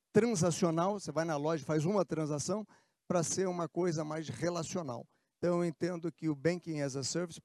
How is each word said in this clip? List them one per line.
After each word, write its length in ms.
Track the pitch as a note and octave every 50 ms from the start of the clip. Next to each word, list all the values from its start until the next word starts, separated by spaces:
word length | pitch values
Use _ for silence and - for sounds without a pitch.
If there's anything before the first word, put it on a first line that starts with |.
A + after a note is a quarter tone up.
| _ _
transacional, 840 | - G#3+ G#3+ A#3+ A3+ D#3 E3+ F3 D3+ - F3+ E3+ D#3+ E3 E3+ G3 G#3 G3+
você 140 | - D#3+
vai 120 | C#3 D3+ E3
na 120 | E3+ D#3
loja 260 | C#3+ C#3+ D#3 E3 D3+
e 40 | -
faz 180 | - D#3 D#3 D3
uma 200 | F3 G#3+ G3+ E3+
transação, 640 | - D#3+ D#3 D#3 C#3+ D3+ C#3+ - - F#3 A3 G#3 - - - _ _ _ _ _
pra 160 | - F3+ F3
ser 240 | D#3+ - - F#3+ F#3+
uma 220 | F#3 F3+ F3 E3+ D#3
coisa 360 | - E3+ F3+ F3+ D#3+ D#3+ D#3
mais 240 | D3+ D#3 E3 D#3+ C3+
relacional. 760 | - - D#3+ E3+ F3 E3+ D#3+ - - F#3 E3 C3+ A#2+ - - - _ _ _ _ _
Então, 220 | _ - F3 F3 F3
eu 60 | F3
entendo 460 | E3+ D3+ - F3 E3+ F3+ E3+ D#3+ E3+
que 180 | - _ D#3+ D#3
o 60 | D3+
Banking 460 | C#3 C3 D#3+ F3+ F3 - E3 D#3 D3
as 160 | C#3+ C#3 B2
a 80 | C#3 C3
Service 360 | - - E3 F3+ E3+ D#3+ - -